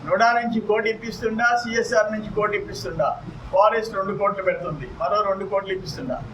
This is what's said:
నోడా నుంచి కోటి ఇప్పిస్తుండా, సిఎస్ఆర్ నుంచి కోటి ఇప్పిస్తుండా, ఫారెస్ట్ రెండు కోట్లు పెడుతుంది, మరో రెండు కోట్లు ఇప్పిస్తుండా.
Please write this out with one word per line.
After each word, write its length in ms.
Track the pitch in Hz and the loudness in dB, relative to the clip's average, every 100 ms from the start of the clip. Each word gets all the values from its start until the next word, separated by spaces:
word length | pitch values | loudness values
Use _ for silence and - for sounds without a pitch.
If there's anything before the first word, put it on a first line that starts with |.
| 151 | 0
నోడా 260 | 190 233 | 4 4
నుంచి 300 | 233 233 220 | 4 0 -2
కోటి 280 | 208 214 220 | 2 2 2
ఇప్పిస్తుండా, 680 | 220 226 - 226 220 240 240 | -2 -6 -4 -4 2 2 2
సిఎస్ఆర్ 560 | 240 226 226 226 214 | 0 -2 2 2 2
నుంచి 200 | 214 214 | -2 -4
కోటి 240 | 208 208 208 | -2 0 -2
ఇప్పిస్తుండా, 640 | - 185 180 160 143 - - - - | -4 -8 -6 0 0 0 -8 -12 0
ఫారెస్ట్ 440 | 185 - 226 226 196 | 6 6 4 -2 -2
రెండు 220 | 196 196 | -2 0
కోట్లు 260 | 196 196 | 0 2
పెడుతుంది, 460 | 185 - - 147 - - | 0 0 -4 -6 -8 -4
మరో 240 | 170 208 | 0 2
రెండు 240 | 202 190 196 | 2 0 0
కోట్లు 280 | 196 190 | -2 -2
ఇప్పిస్తుండా. 500 | 185 156 151 127 - - | -6 -6 -8 -6 -6 -6